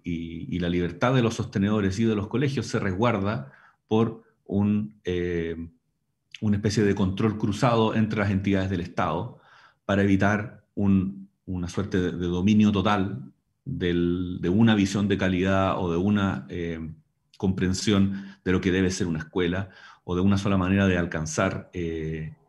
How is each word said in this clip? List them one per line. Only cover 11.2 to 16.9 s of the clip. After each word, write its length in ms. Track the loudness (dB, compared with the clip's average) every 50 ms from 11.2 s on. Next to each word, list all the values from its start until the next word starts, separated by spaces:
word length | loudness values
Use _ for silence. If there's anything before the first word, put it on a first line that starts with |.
| -14 -18 _ _ _
una 240 | -8 -6 -6 -6 -4
suerte 320 | -4 -6 -4 -2 -2 0
de, 100 | 0 0
de 160 | -2 -2 -2
dominio 460 | -2 -2 0 2 4 6 6 6 6
total 600 | 4 2 2 2 2 0 0 -2 -6 -8 -12 -14 -20 _ _ _ _ _ _
del, 720 | -10 -6 -2 -2 0 2 2 2 0 0 -2 -4 -6 -6 -4
de 80 | -2 0
una 260 | 4 4 4 6 6
visión 320 | 4 2 2 2 0 0
de 120 | 0 0 0
calidad 600 | 0 0 0 2 2 2 2 2 2 0 0 -2
o 140 | -2 -2
de 60 | 0 0
una, 480 | 0 2 2 2 2 0 -2 -4 -6 -8
eh, 320 | -8 -6 -6 -6 -6 -8 -10 -10